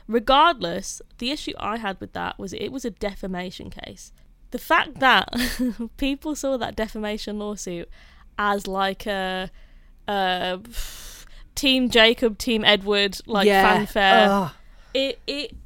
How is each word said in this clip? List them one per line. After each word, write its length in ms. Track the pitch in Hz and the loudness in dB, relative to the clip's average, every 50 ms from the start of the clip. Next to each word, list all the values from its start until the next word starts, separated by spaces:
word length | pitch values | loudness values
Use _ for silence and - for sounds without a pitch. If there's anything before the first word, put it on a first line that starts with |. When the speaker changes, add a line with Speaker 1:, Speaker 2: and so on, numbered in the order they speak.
| - | -6
Speaker 1:
Regardless, 920 | - 220 240 214 - 269 285 311 349 330 233 175 170 170 190 190 - - - - - - - | -2 -2 0 2 4 4 6 6 4 2 0 -4 -6 -6 -6 -8 -10 -12 -14 -16 -20 -14 -8
the 120 | 240 247 | -6 -6
issue 220 | 302 302 - - - - | -6 -6 -6 -10 -10 -8
I 200 | - 202 214 233 | -6 -6 -6 -6
had 220 | 226 196 190 - | -6 -8 -8 -10
with 120 | 208 - - | -12 -12 -10
that 260 | 180 175 185 - - | -8 -8 -8 -8 -10
was 140 | 202 185 - | -12 -12 -10
it 160 | - - - | -8 -8 -8
was 160 | 254 269 - | -8 -8 -8
a 60 | 233 | -8
defamation 800 | 185 - 214 202 190 - - 185 185 180 180 180 - - - 185 | -8 -6 -6 -8 -6 -8 -8 -8 -8 -8 -8 -10 -12 -14 -14 -16
case. 420 | - - - - - - - - - - - - _ _ - - | -16 -14 -16 -16 -16 -18 -20 -20 -20 -20 -20 -20 _ _ -16 -12
The 80 | - 247 | -12 -8
fact 420 | - - 320 339 - 311 269 - | -2 2 2 2 2 0 -2 2
that 280 | 269 254 226 190 - - - 240 247 240 - - 254 247 202 - 233 226 | 4 6 6 6 4 2 -2 -2 -2 -2 -2 -2 -2 -4 -4 -6 -8 -12
<laughs> 80 | - | -8
people 380 | - 285 269 277 269 - 311 294 | -4 -2 -2 -2 -4 -4 -6 -6
saw 220 | - - 269 262 | -4 -2 -2 -2
that 200 | 233 220 - - | -2 -2 -4 -4
defamation 600 | 220 220 214 - 220 214 208 208 220 - 214 208 208 | -4 -4 -4 -6 -6 -6 -6 -6 -6 -8 -8 -8 -6
lawsuit 500 | 208 208 208 190 - 190 175 170 - - - - - - - - - - - - | -6 -8 -8 -8 -10 -10 -10 -10 -10 -12 -16 -20 -20 -20 -20 -20 -20 -12 -6 -2
as, 280 | 208 208 202 202 - | 0 0 0 0 -2
like, 400 | 196 190 196 196 196 190 - - | -4 -4 -2 -2 -2 -2 -4 -6
a, 440 | 214 202 190 190 185 185 185 185 185 - - - - - - - - - - - - | -6 -4 -4 -4 -4 -4 -4 -6 -8 -12 -16 -20 -20 -20 -20 -20 -20 -20 -14 -8 -4
a 520 | 208 196 190 185 185 180 180 180 185 185 220 240 233 - - - - - - - - - - - - - - - - | -2 0 0 0 0 0 -2 -4 -4 -6 -8 -10 -8 -8 -8 -8 -10 -14 -16 -18 -18 -20 -20 -20 -20 -20 -20 -16 -8
Team 360 | - - 269 262 262 254 233 | -2 2 2 4 4 4 4
Jacob, 480 | 208 233 220 226 240 - 262 233 202 - | 6 6 6 6 6 4 2 0 0 -2
Team 260 | - 262 226 214 214 | -2 -2 0 2 4
Edward, 540 | - 208 196 190 202 208 202 202 196 180 - - | 4 4 4 4 2 2 2 2 0 -2 -6 -8
like, 200 | - 226 202 196 | -2 0 2 4
Speaker 2:
Yeah. 160 | 202 196 190 190 208 190 | 6 6 6 6 6 6
Speaker 1:
fanfare, 520 | 196 208 - - 220 196 190 196 196 208 202 | 4 2 0 0 2 6 8 8 8 8 6
Speaker 2:
Ugh. 200 | 196 202 185 - - - - - - - - - - | 4 2 0 -2 -6 -10 -18 -20 -20 -20 -10 -4 -2
Speaker 1:
it, 260 | 269 269 269 - - - | -2 0 -2 -2 -6 -8
it 300 | - 277 285 285 - - - - | -8 -8 -8 -8 -10 -12 -16 -14